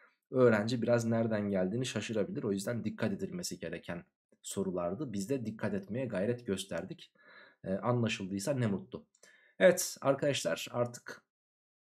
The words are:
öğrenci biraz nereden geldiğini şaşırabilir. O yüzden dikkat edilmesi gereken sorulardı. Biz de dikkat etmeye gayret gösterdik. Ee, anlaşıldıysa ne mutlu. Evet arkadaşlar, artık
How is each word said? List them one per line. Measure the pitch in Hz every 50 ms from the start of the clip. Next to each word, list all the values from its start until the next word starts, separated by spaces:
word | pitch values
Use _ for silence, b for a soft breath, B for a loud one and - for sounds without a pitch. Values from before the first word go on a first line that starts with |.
| b b b b b -
öğrenci | - 131 127 120 110 104 104 113 127 120 113
biraz | 117 120 117 113
nereden | 113 117 113 113 113 110 107 104 101
geldiğini | 101 95 92 92 101 123 131
şaşırabilir. | 123 - 110 104 - 113 107 98 - 95 143 139
O | 113 101
yüzden | 98 98 117 120 113 98
dikkat | 107 110 - - 107 98
edilmesi | 90 95 92 90 90 90 - 92 -
gereken | - 82 82 85 - - 87 87 87 _ _ _ _ _ _ _ -
sorulardı. | - - - 95 95 87 87 87 87 90 117 151 131 101
Biz | 98 98 98
de | 135 139 117
dikkat | 110 110 - - 110 98
etmeye | 98 95 - 101 123 135
gayret | 120 - 92 98 113 120 120 -
gösterdik. | - 98 95 - - - 85 - - 160 - - - _ B B B B B B B B B -
Ee, | - 95
anlaşıldıysa | 98 - 117 123 123 117 107 110 - 101 90 98 98 98 - 143
ne | 131 123
mutlu. | 107 98 90 - - - - - _ _ b b b b b b b b b
Evet | 185 185 170 180 - - - -
arkadaşlar, | - 139 139 139 - 147 135 123 - - 165 - - -
artık | - 123 123 123 120 - - - - - _ _ _ _ _ _ _ _ _ _ _ _ _ _ _